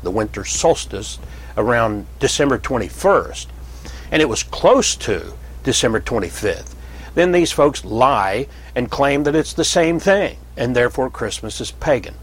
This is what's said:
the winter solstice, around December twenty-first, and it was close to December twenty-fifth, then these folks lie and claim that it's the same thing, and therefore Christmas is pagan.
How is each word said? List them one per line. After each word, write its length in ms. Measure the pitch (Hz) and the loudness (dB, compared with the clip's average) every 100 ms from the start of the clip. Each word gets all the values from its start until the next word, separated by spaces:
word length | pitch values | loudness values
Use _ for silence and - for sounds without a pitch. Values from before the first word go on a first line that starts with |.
the 80 | 90 | -2
winter 360 | 101 107 - 92 | -2 -2 -6 -6
solstice, 720 | - 165 156 - 101 110 - - - - - | 0 2 2 -2 -8 -8 -12 -14 -14 -6 0
around 520 | 110 120 113 104 92 - | 2 4 2 0 -8 -2
December 380 | 135 - 143 131 | 0 2 2 2
twenty-first, 920 | - 127 95 - 190 170 85 - - - - - - - - | 0 -2 -4 0 4 4 2 -10 -12 -14 -16 -14 -14 -14 -2
and 80 | 160 | 2
it 100 | 156 | 2
was 120 | 110 | 0
close 520 | - - 180 262 - - | -4 2 6 6 4 -2
to 380 | - 92 - - - - | -2 -2 -4 -14 -14 -6
December 360 | 131 - - 110 | 0 2 2 0
twenty-fifth, 760 | - 117 87 - 104 85 - - - - - | 0 -2 -2 -2 -2 -2 -8 -16 -16 -16 -4
then 180 | - 180 | 2 4
these 200 | 175 165 | 4 2
folks 340 | - 147 127 92 | 4 4 2 -6
lie 640 | 110 131 127 95 104 139 - - 123 | 2 4 4 2 -2 -6 -12 -6 -4
and 160 | 123 | -4
claim 320 | - 139 143 | 2 2 4
that 120 | 147 156 | 2 2
it's 180 | 143 | 0
the 100 | - | -2
same 360 | 156 180 165 170 | 2 4 4 2
thing, 380 | 196 196 156 80 - - | 4 4 2 -4 -16 -4
and 200 | 120 123 | 0 2
therefore 340 | 123 - 131 | 2 0 -4
Christmas 500 | - 110 - 110 - | -4 -6 -6 -8 -8
is 80 | 113 | -10
pagan. 460 | - - 127 - - | -4 0 0 -2 -16